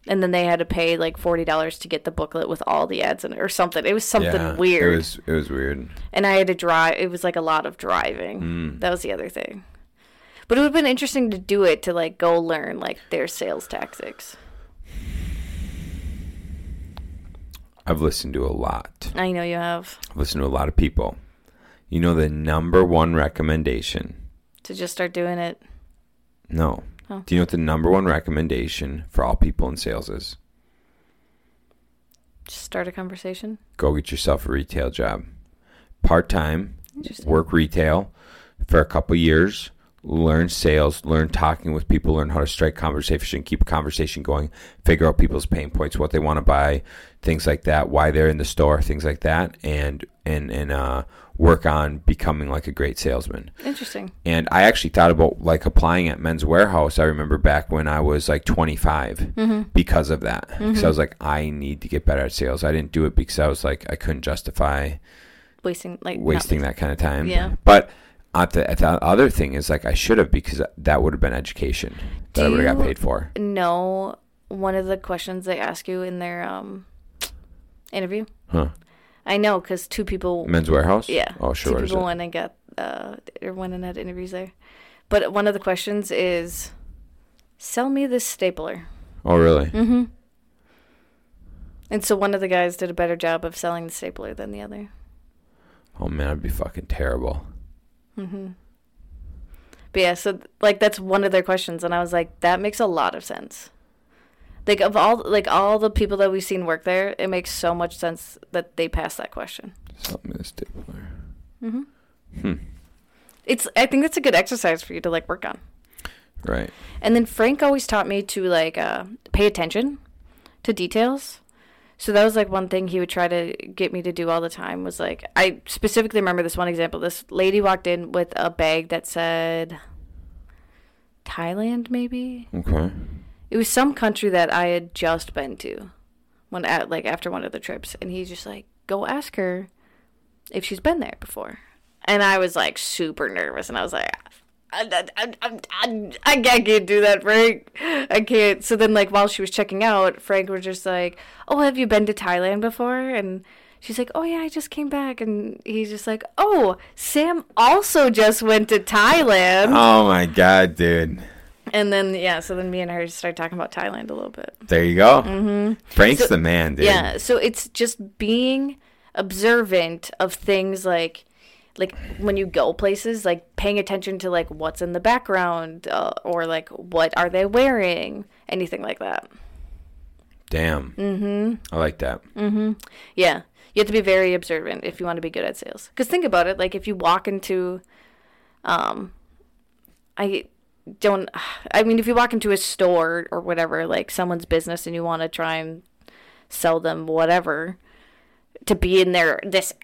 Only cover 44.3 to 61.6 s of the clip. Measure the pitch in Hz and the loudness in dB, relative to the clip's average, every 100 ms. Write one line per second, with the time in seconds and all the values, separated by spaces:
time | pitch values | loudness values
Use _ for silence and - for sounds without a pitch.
44.3 | 73 73 - - - - 82 80 76 80 | -2 -4 -10 -20 -4 2 4 6 6 4
45.3 | 73 - - 73 - 73 - 73 78 76 | 2 -2 -4 -2 -4 -4 -2 -2 0 0
46.3 | 76 73 69 71 71 - - - _ - | 2 4 4 4 0 -4 -16 -20 _ -2
47.3 | 80 78 73 - 76 73 73 76 76 78 | 0 0 0 0 0 2 2 4 4 4
48.3 | 76 76 - 73 76 - 73 76 73 78 | 2 -2 2 4 4 2 -2 -4 -2 0
49.3 | 80 87 - 76 76 71 71 - _ 76 | 0 -2 -4 -6 -2 -4 -6 -12 _ -6
50.3 | 76 71 62 71 69 65 64 - - - | -4 -4 -6 -4 -2 -2 -4 -6 -14 -12
51.3 | - 80 80 82 76 76 73 - 80 - | 4 6 6 4 2 0 -2 0 2 2
52.3 | 76 71 71 - 69 69 - - 62 - | -2 -2 -6 -6 -4 -4 -2 -2 -2 -4
53.3 | - - - 262 285 254 - 190 - 85 | -10 -12 -12 -8 -8 -8 -12 -12 -8 -2
54.3 | 82 - 90 104 - 82 - 85 80 80 | 0 2 6 6 6 2 4 6 6 4
55.3 | - 80 82 - - 80 87 85 - 80 | 2 0 0 4 4 6 4 0 -2 -4
56.3 | 80 73 82 104 87 76 - 78 76 76 | -2 2 4 4 4 2 2 2 2 -2
57.3 | 76 76 73 - 78 76 76 73 73 73 | 2 4 4 0 -2 0 0 2 0 0
58.3 | 76 - - 80 76 80 76 62 50 - | -2 0 0 0 2 2 2 -2 -4 -6
59.3 | - 220 214 214 - - 80 73 78 - | -2 0 0 2 2 4 4 2 0 -2
60.3 | - - - - - 85 78 73 - 78 | -6 -6 -4 0 2 4 4 0 -2 -4
61.3 | 73 76 73 | -2 -2 -4